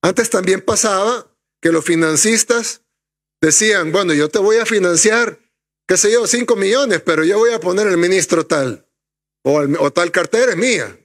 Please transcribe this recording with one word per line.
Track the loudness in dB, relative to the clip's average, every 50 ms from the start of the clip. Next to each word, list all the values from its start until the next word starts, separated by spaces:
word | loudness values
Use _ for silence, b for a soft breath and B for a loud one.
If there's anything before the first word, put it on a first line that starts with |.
Antes | 0 0 0 0 -2 0
también | 0 -2 0 0 -2 -2
pasaba | -2 -2 -2 0 0 0 0 0 0 -2 -2 -4 -8 _ _ _ _ _ _ _
que | -2 0
los | 0 0 0
financistas | 0 0 0 0 0 0 0 0 0 0 0 0 0 -2 -2 -2 -6 -10 -14 _ _ _ _ _ _ _ _ _ _ _ _
decían, | 0 2 2 2 2 2 2 0 0 -2
bueno, | -2 -2 -2 0 0
yo | 0 0 0
te | 0 0
voy | 0 2 2 2
a | 0
financiar, | 0 0 0 0 2 0 2 2 2 2 2 0 -2 -4 -12 _ _ _ _ _ _ _ _ _ -2
qué | 0 0
sé | 2 2
yo, | 2 2 0
cinco | 0 -2 -2 0 0 0
millones, | 0 0 0 0 0 0 0 -2 -2
pero | 0 -2 0 0 2
yo | 0 2 2
voy | 2 0
a | 0 -2
poner | -4 -2 -2 0 0
el | 0 0 0
ministro | 0 0 0 0 0 0 -2 -2 -2 -2
tal, | -2 -2 -2 -4 -6 -10 _ _ _ _ _ _ _ _ _ _ _ _ _
o, | 0 0 0
el, | 0 0 0 0
o | -2 -2 0
tal | -2 -2 0
cartera | 0 -2 -2 0 0 2 2 2 0
es | 0
mía. | 0 0 0 -2 -4 -6 -10 -18 _